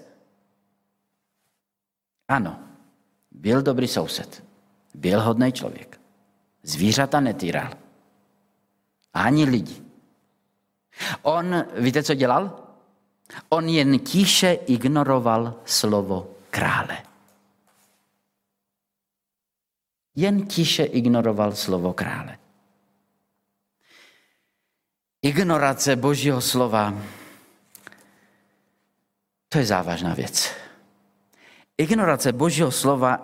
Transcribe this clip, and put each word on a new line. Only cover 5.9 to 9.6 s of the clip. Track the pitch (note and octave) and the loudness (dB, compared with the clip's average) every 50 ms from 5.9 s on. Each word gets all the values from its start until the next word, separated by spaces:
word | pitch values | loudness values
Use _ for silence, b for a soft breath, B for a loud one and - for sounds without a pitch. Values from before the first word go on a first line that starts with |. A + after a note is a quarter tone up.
| - - _ _ _ _ _ _ _ _ _ _ _ _ - | -20 -20 _ _ _ _ _ _ _ _ _ _ _ _ -12
Zvířata | - - - F3+ G3+ G#2+ C3+ C#3 C3+ - D3 | -10 -4 -2 0 0 2 2 0 0 0 0
netýral. | C#3 B2 G2+ - - E2+ D#2 D2 - B2+ - - - - _ _ _ _ _ _ _ _ _ _ _ _ _ _ _ _ _ _ _ _ _ _ _ _ - | 0 0 -2 -4 -6 -6 -4 -4 -6 -8 -12 -16 -20 -20 _ _ _ _ _ _ _ _ _ _ _ _ _ _ _ _ _ _ _ _ _ _ _ _ -6
Ani | F2 F#2+ A2+ C3+ D3+ D#3 | -2 0 2 4 4 4
lidi. | C3+ B2+ A#2 | 4 2 0